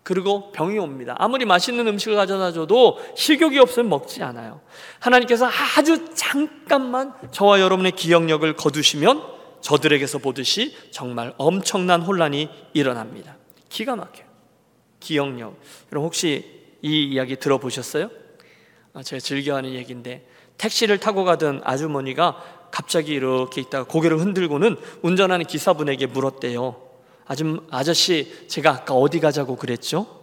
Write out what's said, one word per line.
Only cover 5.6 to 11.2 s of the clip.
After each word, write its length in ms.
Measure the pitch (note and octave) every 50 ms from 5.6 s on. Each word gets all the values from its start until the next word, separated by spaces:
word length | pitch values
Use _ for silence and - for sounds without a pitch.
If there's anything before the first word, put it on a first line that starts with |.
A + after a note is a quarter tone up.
| C#4+ - -
아주 320 | D4 C#4+ D#4 E4 - - - -
잠깐만 1000 | - - - - C#4+ D4+ D4 - - - - C#4+ C#4 C4 B3 B3 B3+ C4+ C#4 - - - -
저와 280 | - - G3+ G3+ G3+ G3
여러분의 320 | F#3+ F#3 F#3+ F#3 F#3 F#3
기억력을 600 | F3+ - - E3 E3+ E3+ E3 D#3+ D#3 D3+ D#3 D#3 D3+
거두시면 680 | - - D3+ C#3 D3+ C#3+ - - D3 D3+ G#3 C4+ D#4 - - - - - - - -
저들에게서 600 | - - D3 C#3+ C3+ D#3 D3 C#3 C#3+ C3 - C#3
보듯이 540 | C3 C3+ B2+ C#3 B2+ - - G3 A#3+ D4+ - - - -
정말 440 | - - C#3 B2 B2 A#2+